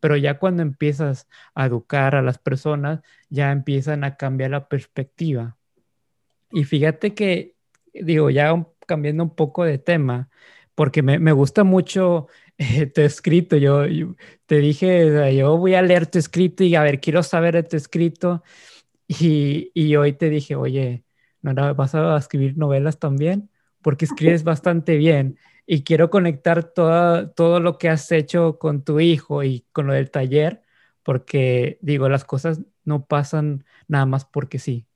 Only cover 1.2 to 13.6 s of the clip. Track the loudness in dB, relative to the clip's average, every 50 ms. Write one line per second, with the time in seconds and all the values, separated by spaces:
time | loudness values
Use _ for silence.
1.2 | -10 _ _ -20 -20 _ _ -4 -2 -2 -2 -4 -6 _ -2 0 0 0 0 0
2.2 | 0 -2 -4 -4 _ -6 -6 -4 -4 -4 -4 -4 -4 -6 -6 -8 _ _ _ _
3.2 | _ _ -6 -4 -2 -2 -2 -2 -2 -2 -4 -4 -2 -4 -4 -4 -4 -6 -8 _
4.2 | -8 -6 -4 -4 -4 -4 -4 -6 -6 _ -8 -8 -8 _ _ -10 -10 -10 _ _
5.2 | -6 -4 -4 -4 -6 -8 -12 _ _ _ _ _ _ _ _ _ _ _ _ _
6.2 | _ _ _ _ _ _ -4 -4 -2 -2 0 0 0 0 -2 -2 -4 -6 -4 -2
7.2 | -2 -2 -2 -4 -4 -10 _ _ _ _ _ _ _ _ _ -12 -4 -2 0 2
8.2 | 2 2 2 2 2 2 2 0 -2 _ _ _ _ _ -6 -4 -4 -4 -2 -2
9.2 | -4 -4 -2 -4 -4 -4 -2 -2 -2 -2 -2 -4 -2 -2 0 0 0 -2 -2 -4
10.2 | -8 _ _ _ _ _ _ _ _ _ _ -2 -2 0 2 0 2 2 2 4
11.2 | 4 4 4 4 2 2 2 2 4 4 4 2 2 0 -2 0 0 2 0 0
12.2 | -4 -8 _ _ _ _ _ _ -4 -2 0 0 0 -2 _ 2 2 2 2 0
13.2 | _ 2 2 2 2 4 2 2